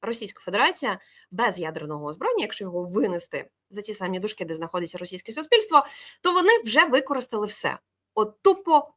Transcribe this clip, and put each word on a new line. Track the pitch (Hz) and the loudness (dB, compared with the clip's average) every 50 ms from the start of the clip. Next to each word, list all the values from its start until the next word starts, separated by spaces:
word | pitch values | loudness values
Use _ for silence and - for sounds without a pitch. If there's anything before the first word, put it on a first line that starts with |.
Російська | - 226 233 233 220 190 - _ | -8 -6 -6 -6 -8 -10 -12 _
Федерація | - 190 180 208 262 349 - - 285 226 190 180 - _ _ _ _ _ | -6 -4 0 2 2 2 2 0 -2 -4 -4 -4 -8 _ _ _ _ _
без | 180 185 240 220 180 180 | -4 -2 0 0 0 -2
ядерного | 165 160 165 165 151 147 151 147 147 | -6 -6 -6 -6 -8 -6 -6 -6 -6
озброєння, | 147 156 190 330 466 494 403 | -8 -6 -4 -2 0 0 0
якщо | 233 - - - 202 | -2 -2 -6 -8 -8
його | 185 175 180 | -6 -6 -6
винести | 175 175 175 208 285 196 175 175 175 - - 139 - - _ _ _ _ | -6 -2 0 0 0 0 0 -4 -6 -6 -8 -8 -10 -10 _ _ _ _
за | 190 208 | -14 -12
ті | 202 220 208 | -10 -10 -8
самі | - 190 180 185 185 | -6 -4 -4 -4 -4
дужки, | 190 208 - - 185 | -4 -6 -6 -8 -8
де | 160 165 | -8 -6
знаходиться | 160 165 165 - 180 175 170 - 175 | -6 -6 -6 -4 -6 -6 -6 -8 -10
російське | 180 175 185 185 - - | -12 -12 -12 -12 -14 -12
суспільство, | 226 302 302 311 466 440 427 427 320 285 277 - - - - - - _ | -10 -10 0 2 2 2 4 4 4 4 4 4 -2 -16 -18 -18 -12 _
то | - 359 | 0 2
вони | 359 370 339 392 466 466 220 | 2 4 6 6 6 4 4
вже | 220 208 294 339 | 2 4 4 6
використали | 311 247 285 262 - 285 262 240 - - 214 208 | 6 4 2 2 0 -2 -4 -4 -4 -4 -4 -4
все. | 202 - - - 143 127 - _ _ _ _ _ _ _ | -4 -6 -4 -4 -4 -4 -6 _ _ _ _ _ _ _
От | 214 214 208 - _ | -2 -2 -2 -4 _
тупо | - 392 359 381 - 339 320 294 285 - _ | 4 4 4 4 4 4 4 4 4 2 _